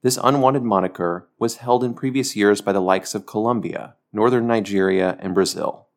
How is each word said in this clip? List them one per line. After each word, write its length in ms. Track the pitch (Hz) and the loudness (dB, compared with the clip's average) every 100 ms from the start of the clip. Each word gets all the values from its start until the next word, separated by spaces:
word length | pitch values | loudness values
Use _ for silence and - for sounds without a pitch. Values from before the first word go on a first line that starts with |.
This 160 | 127 127 | 0 2
unwanted 400 | 127 139 131 139 | 2 4 4 2
moniker 640 | 120 98 92 - 87 87 _ _ | 2 0 0 -2 -4 -4 _ _
was 180 | 117 - | -6 -4
held 260 | 120 123 | 0 0
in 120 | 123 | 0
previous 420 | 117 135 131 131 107 | -4 -4 -2 -4 2
years 240 | 101 104 | 2 4
by 120 | - | 0
the 80 | 98 | 0
likes 340 | 92 95 - | 2 0 -2
of 120 | 104 - | -10 -6
Colombia, 720 | 107 113 120 87 - - _ _ | -4 -2 -2 -4 -10 -12 _ _
northern 340 | 104 113 127 117 | 0 2 2 0
Nigeria, 720 | 113 98 98 95 95 92 90 | -2 0 0 2 2 0 -2
and 140 | 95 | -2
Brazil. 540 | 92 90 82 76 - _ | 0 0 -2 -6 -8 _